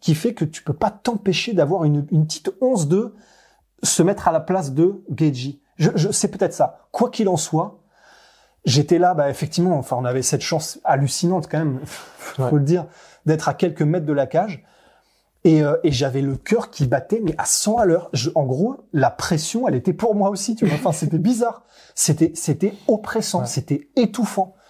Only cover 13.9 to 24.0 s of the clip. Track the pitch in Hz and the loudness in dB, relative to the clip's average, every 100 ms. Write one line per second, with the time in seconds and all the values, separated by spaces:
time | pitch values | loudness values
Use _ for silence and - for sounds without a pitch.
13.9 | 175 151 143 135 160 208 156 _ _ _ | 0 0 0 0 0 -2 -6 _ _ _
14.9 | _ _ _ _ _ 170 156 147 147 165 | _ _ _ _ _ 4 6 4 2 0
15.9 | 127 139 127 139 135 - 226 - - 135 | 0 0 0 -2 -4 0 0 -2 -2 0
16.9 | 135 - 220 202 151 - - - 226 202 | 0 0 -2 -2 -4 -2 -2 0 2 4
17.9 | 170 170 143 127 - 135 131 208 269 - | 2 0 -4 -2 0 0 0 0 -2 -4
18.9 | 151 131 - - 156 156 226 247 135 151 | 0 0 0 -2 -2 -2 -2 0 0 0
19.9 | 175 226 208 196 196 - 226 208 151 - | 0 0 2 0 -2 -6 0 0 2 -2
20.9 | 151 151 160 202 240 233 - _ _ - | -2 -2 0 2 2 -2 -4 _ _ -18
21.9 | - - 147 160 - - 143 202 208 - | -4 0 2 2 0 -4 0 -2 -2 0
22.9 | 214 - 226 214 180 123 - - 143 - | 0 0 -6 -2 -4 -2 -6 -4 -4 -2
23.9 | - | 0